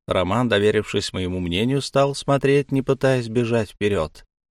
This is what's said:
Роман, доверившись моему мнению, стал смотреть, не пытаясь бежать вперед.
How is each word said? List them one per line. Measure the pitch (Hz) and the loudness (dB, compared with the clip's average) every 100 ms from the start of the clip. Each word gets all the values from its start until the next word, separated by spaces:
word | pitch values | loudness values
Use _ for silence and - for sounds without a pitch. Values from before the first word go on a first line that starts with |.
| - | -4
Роман, | 95 90 110 123 | -2 0 0 2
доверившись | 101 104 107 104 107 - | 2 2 0 -2 -4 -4
моему | 95 90 92 | -6 -4 -4
мнению, | 87 87 120 139 | -2 -2 0 -2
стал | - 139 139 | 0 0 0
смотреть, | 139 - 139 139 143 135 | -2 -2 0 2 2 2
не | 135 | -2
пытаясь | 131 131 135 131 117 | 0 0 2 2 0
бежать | 113 113 117 101 | -2 0 0 -2
вперед. | - 104 98 78 - - _ _ | -2 -2 0 -4 -8 -20 _ _